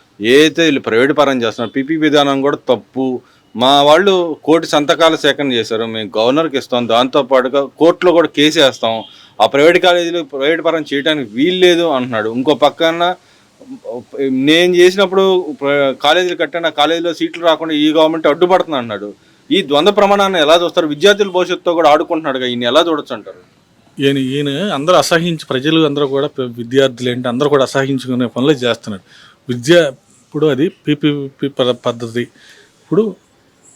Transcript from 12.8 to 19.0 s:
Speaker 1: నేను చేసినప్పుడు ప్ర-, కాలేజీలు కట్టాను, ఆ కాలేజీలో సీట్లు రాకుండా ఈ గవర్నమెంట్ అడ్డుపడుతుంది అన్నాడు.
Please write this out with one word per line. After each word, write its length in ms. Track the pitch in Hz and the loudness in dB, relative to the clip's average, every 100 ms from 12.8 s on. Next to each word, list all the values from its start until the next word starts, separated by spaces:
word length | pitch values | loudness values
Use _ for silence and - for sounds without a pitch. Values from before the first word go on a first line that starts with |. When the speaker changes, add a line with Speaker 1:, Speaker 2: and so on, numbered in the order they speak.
| 165 170 175 175 _ _ _ _ - 131 101 123 110 113 139 | -2 0 -4 -4 _ _ _ _ -20 -18 -14 -14 -12 -6 -4
Speaker 1:
నేను 460 | 131 143 160 180 175 | 0 2 2 2 4
చేసినప్పుడు 760 | 180 190 185 190 190 185 151 131 | 4 2 0 2 2 0 -2 -6
ప్ర-, 340 | 139 143 135 123 | -2 0 0 0
కాలేజీలు 340 | 147 170 180 165 | 0 2 0 -2
కట్టాను, 300 | 156 170 165 | -6 -4 -4
ఆ 40 | |
కాలేజీలో 440 | 151 147 170 170 | 0 0 0 -4
సీట్లు 300 | 160 165 165 | -4 -6 -2
రాకుండా 300 | 170 151 165 | 0 0 -2
ఈ 180 | 147 156 | 0 0
గవర్నమెంట్ 340 | 156 156 160 160 | 2 2 2 0
అడ్డుపడుతుంది 520 | 143 180 180 165 139 | 2 2 2 0 -6
అన్నాడు. 360 | 117 101 | -6 -8